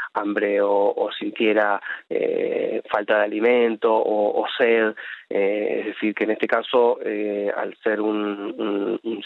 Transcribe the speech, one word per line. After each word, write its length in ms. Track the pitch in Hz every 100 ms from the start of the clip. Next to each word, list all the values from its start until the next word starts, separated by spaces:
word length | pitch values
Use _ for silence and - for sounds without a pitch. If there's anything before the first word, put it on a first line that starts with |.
| -
hambre 480 | 104 104 104 101 101
o, 320 | 101 101 101 -
o 140 | 107 -
sintiera, 640 | 104 - 110 107 104 101 - - -
eh, 720 | - - - - - - 110 -
falta 260 | 107 104 107
de 60 |
alimento 680 | 104 107 117 123 117 110 117
o, 520 | 110 - 107 104 -
o 20 | - -
sed. 380 | 117 113 110 110 - - -
Eh, 480 | 101 98 104 98 104
es 60 | 107
decir, 260 | - 107
que 120 | - 104
en 60 |
este 160 | 110 -
caso, 520 | 113 - 127 120 -
eh, 480 | 110 107 107 104 101 -
al 180 | 98 -
ser 200 | 113 107
un, 520 | 107 107 104 101 104 -
un, 400 | 107 101 101 98
un 220 | 113 110